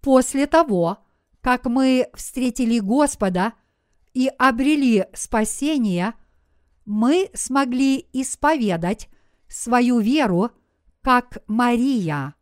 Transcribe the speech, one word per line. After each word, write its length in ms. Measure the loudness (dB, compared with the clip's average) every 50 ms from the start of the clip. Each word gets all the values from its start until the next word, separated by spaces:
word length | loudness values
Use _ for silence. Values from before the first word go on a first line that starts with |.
После 460 | 2 4 4 4 4 2 -2 -2 -2
того, 500 | 2 4 2 2 4 0 0 0 -2 -2 -6 _ _ _ _ _ _ _ _
как 260 | _ -2 -2 0 0
мы 440 | -2 0 2 2 4 4 2 0 -2 -6
встретили 680 | -16 -16 -12 -8 -4 -4 -4 -2 -2 -2 0 0 0
Господа 760 | 0 0 0 2 2 0 0 -2 -4 -2 0 -2 -2 -4 -4 _ _ _ _ _ _ _ _ _ _ _ _
и 140 | -2 -2
обрели 760 | -2 -2 _ 0 0 2 2 0 0 2 2 2 2 2 2 0 -2 -8
спасение, 1000 | -14 -10 -4 -2 -2 -2 -2 -4 -4 -4 -2 -2 0 0 0 -2 -2 -4 -4 -6 -10 -20 _ _ _ _ _ _ _ _ _ _ _ _
мы 440 | -6 -2 0 2 2 2 2 0 -2 -6
смогли 720 | -12 -8 -4 -2 -2 -2 0 0 0 2 2 0 -2 -4 _
исповедать 960 | -8 -6 -6 -6 -8 _ 0 0 0 2 0 -2 -2 -2 -2 -4 -4 -6 -8 -20 -20 _ _ _ _ _ _
свою 520 | _ -16 -12 -4 0 2 2 2 2 2 2
веру, 520 | 2 2 2 2 2 2 2 0 0 -2 _ _ _ _ _ _ _ _ _ _
как 400 | _ 2 2 2 0 _ -18 -20 _
Мария. 880 | -4 -2 0 0 2 2 0 0 0 0 -2 -2 -4 -4 -6 -6 -8 -12 _